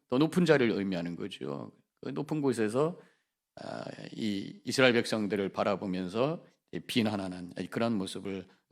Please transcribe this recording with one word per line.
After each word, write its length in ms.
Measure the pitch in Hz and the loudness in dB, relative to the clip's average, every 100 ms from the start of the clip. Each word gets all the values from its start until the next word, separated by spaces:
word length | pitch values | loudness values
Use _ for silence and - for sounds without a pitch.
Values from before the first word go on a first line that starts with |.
| _ | _
더 100 | 127 | 2
높은 260 | 156 170 | 4 4
자리를 300 | 170 143 120 98 | 6 6 6 2
의미하는 400 | 98 90 85 87 | 0 -2 -4 -6
거죠. 560 | 101 - 67 69 57 - _ _ | -8 -8 -8 -6 -10 -16 _ _
그 80 | 120 | -8
높은 320 | 143 143 156 | -6 -4 0
곳에서, 560 | 139 113 107 120 156 180 - _ _ _ _ - | 0 2 2 2 0 -2 -12 _ _ _ _ -16
아, 280 | - 57 - - - | -10 -10 -10 -12 -12
이 480 | - 110 98 - - | -6 -4 -2 -6 -10
이스라엘 280 | - 120 131 | -4 4 6
백성들을 560 | 120 113 113 104 101 98 | 6 4 0 0 0 -2
바라보면서 960 | - 104 95 101 92 92 107 135 165 - _ _ | 0 0 0 -2 -4 -2 0 0 -2 -10 _ _
이 80 | - | -10
비난하는 720 | - 127 107 104 95 90 87 - 90 | -4 0 0 0 -4 -8 -10 -10 -6
그런 260 | - 117 110 | -2 0 0
모습을 500 | 92 - 98 95 90 _ - | -2 -6 -8 -8 -10 _ -8